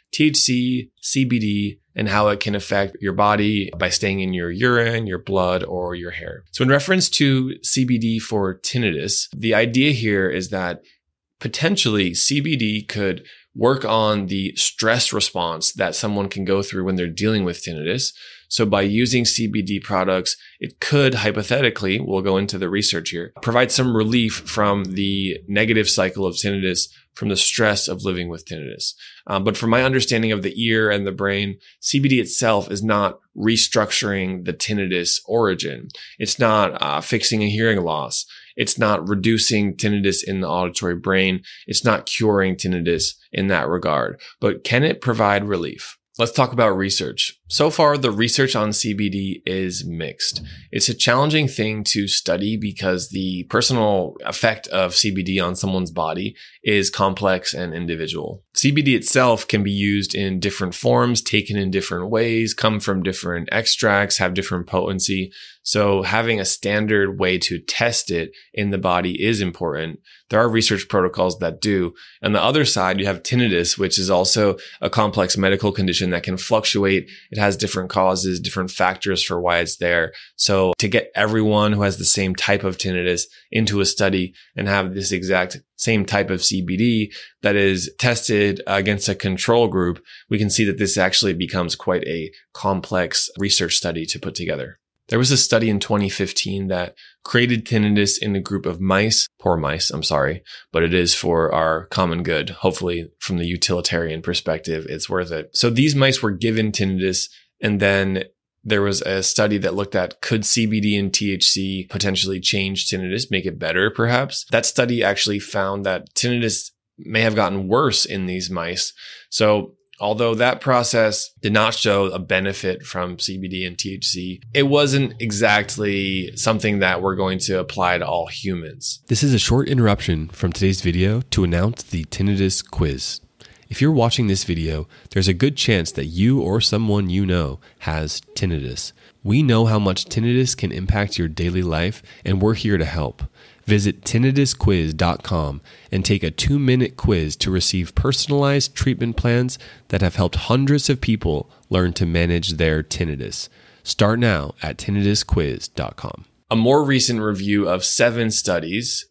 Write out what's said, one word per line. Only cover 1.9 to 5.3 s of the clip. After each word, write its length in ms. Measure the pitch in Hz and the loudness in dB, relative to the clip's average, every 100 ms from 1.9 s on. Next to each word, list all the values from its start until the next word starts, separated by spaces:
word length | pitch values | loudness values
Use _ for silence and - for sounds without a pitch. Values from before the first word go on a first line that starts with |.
and 140 | - 107 | -4 0
how 200 | 101 104 | 2 2
it 120 | 104 | 2
can 140 | - | -2
affect 420 | 101 95 101 98 - | -4 0 0 0 -2
your 120 | 98 | -2
body 580 | 92 104 104 104 104 95 85 | 2 4 4 2 0 -2 -2
by 120 | 90 | -2
staying 300 | - 104 95 | 0 0 -2
in 120 | 92 | -2
your 180 | 92 87 | -2 -4
urine, 560 | 87 123 120 117 117 110 | 0 2 2 2 -2 -4
your 120 | 90 | -6
blood, 440 | - | -2